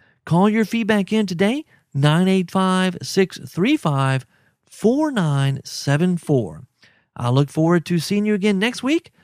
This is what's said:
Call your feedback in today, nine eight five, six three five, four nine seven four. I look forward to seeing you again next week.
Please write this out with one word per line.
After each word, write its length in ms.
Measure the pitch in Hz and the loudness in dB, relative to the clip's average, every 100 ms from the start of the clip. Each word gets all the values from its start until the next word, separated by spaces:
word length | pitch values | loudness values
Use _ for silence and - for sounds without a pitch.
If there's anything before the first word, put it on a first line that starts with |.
| _ _ - | _ _ 0
Call 240 | 170 208 | 2 4
your 160 | 226 214 | 2 0
feedback 480 | 233 214 208 180 | -2 0 0 0
in 100 | 214 | -2
today, 400 | 202 170 202 285 - _ _ | -2 0 0 -2 -8 _ _
nine 340 | 139 147 160 185 | 0 2 4 2
eight 220 | 190 175 | 2 0
five, 480 | 190 185 185 185 180 | -2 0 0 -2 -4
six 380 | 131 196 190 - 127 | -4 0 0 -2 -12
three 300 | 160 226 302 | -4 -2 0
five, 480 | 156 139 135 131 - _ _ _ _ | 0 0 0 -2 -6 _ _ _ _
four 440 | - 214 277 311 | -2 0 2 0
nine 500 | 233 160 139 139 135 | 0 0 0 0 -2
seven 540 | - - 143 147 180 175 | -10 -8 -2 0 0 -2
four. 460 | - 135 92 78 - _ _ _ _ - | 0 -2 -2 -12 -20 _ _ _ _ -8
I 140 | 123 | 0
look 180 | 131 143 | 0 0
forward 380 | 160 165 175 - | 0 2 2 2
to 140 | 175 | -4
seeing 260 | - 208 208 | 0 -2 0
you 80 | |
again 240 | 208 208 190 | 0 0 0
next 240 | 233 247 | -2 -4
week. 300 | 254 330 - _ | -2 -2 -4 _